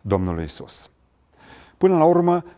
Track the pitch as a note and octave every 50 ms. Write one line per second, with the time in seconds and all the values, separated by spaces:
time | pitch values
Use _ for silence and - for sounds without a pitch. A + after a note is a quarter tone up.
0 | _ G2+ G2 F#2 F#2 F#2 E2+ E2 E2 D2+ - - - - - - - - _ _
1 | _ _ _ _ _ _ _ _ _ - - - - _ _ _ F#3+ F#3+ F#3 E3
2 | D#3 E3+ F3 F3 F3 F3 F3 F3 E3 - -